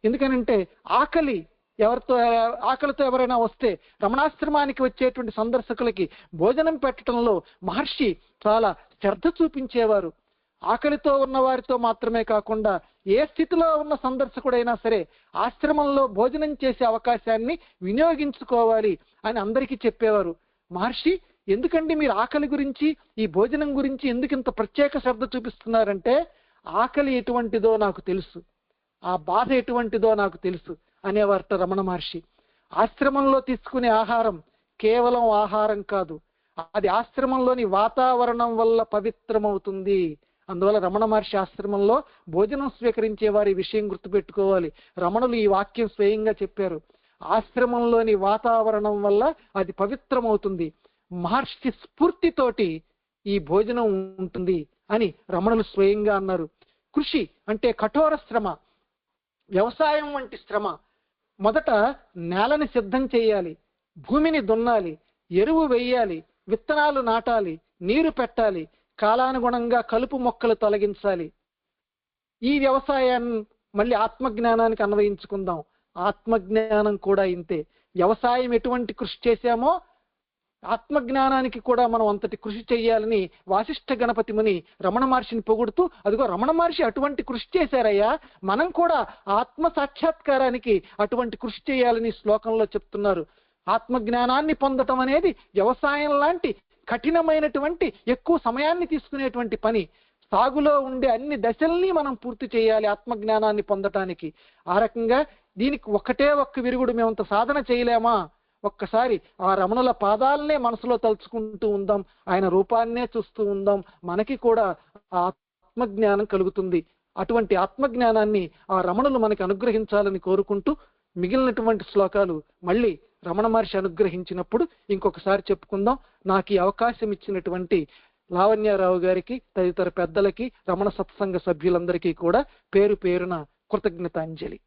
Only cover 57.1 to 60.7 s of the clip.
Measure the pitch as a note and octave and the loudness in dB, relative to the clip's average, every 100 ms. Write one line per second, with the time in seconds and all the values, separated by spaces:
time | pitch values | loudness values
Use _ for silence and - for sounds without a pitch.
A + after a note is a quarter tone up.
57.1 | D4+ F#3+ _ - G#3+ B3 - G#3+ C#4 D#4 | -2 -4 _ -6 -2 -2 0 -2 2 2
58.1 | G#3 - A3+ G3+ D3+ _ _ _ _ _ | 0 -4 -4 -4 -8 _ _ _ _ _
59.1 | _ _ _ _ F#3+ A3+ A3+ D#4 D4+ D4 | _ _ _ _ 0 0 2 0 2 -2
60.1 | C#4+ B3+ G4 _ G#3 G3+ | -8 -10 -16 _ -4 -4